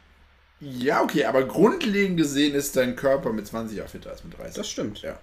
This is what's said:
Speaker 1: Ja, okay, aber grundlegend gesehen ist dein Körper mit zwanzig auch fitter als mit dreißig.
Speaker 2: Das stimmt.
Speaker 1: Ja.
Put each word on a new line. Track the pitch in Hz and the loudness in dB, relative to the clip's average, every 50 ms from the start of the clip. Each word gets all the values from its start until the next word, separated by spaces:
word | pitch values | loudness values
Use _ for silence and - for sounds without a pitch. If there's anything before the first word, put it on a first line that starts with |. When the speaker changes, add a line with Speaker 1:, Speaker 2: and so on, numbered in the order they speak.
| _ _ _ _ _ _ _ _ _ _ _ - | _ _ _ _ _ _ _ _ _ _ _ -18
Speaker 1:
Ja, | 156 143 131 123 120 135 165 - - | -14 -12 -8 -4 0 0 2 2 2
okay, | 247 - 160 131 | 2 2 2 2
aber | 113 120 131 135 | 4 4 2 2
grundlegend | 120 - - 170 240 - - - 226 196 202 202 196 180 165 | 2 4 6 6 6 6 4 0 0 2 2 2 2 4 2
gesehen | 160 147 139 139 147 151 143 | 2 2 2 2 2 2 2
ist | 143 139 - - | 0 -2 0 2
dein | 135 127 123 120 | 2 2 2 0
Körper | - - 135 135 139 135 131 110 | 0 2 2 2 2 2 -2 -4
mit | 110 101 | -4 -6
zwanzig | - - 113 113 110 107 95 | -6 -6 -6 -6 -6 -6 -8
auch | 85 - | -10 -10
fitter | - 95 - 104 | -12 -14 -14 -14
als | - - - | -14 -14 -14
mit | - - | -16 -14
dreißig. | - - - - | -14 -14 -12 -8
Speaker 2:
Das | - - - | -8 -8 -8
stimmt. | - - 160 113 98 - - | -6 -6 -6 -6 -8 -8 -10
Speaker 1:
Ja. | 80 78 - | -10 -10 -12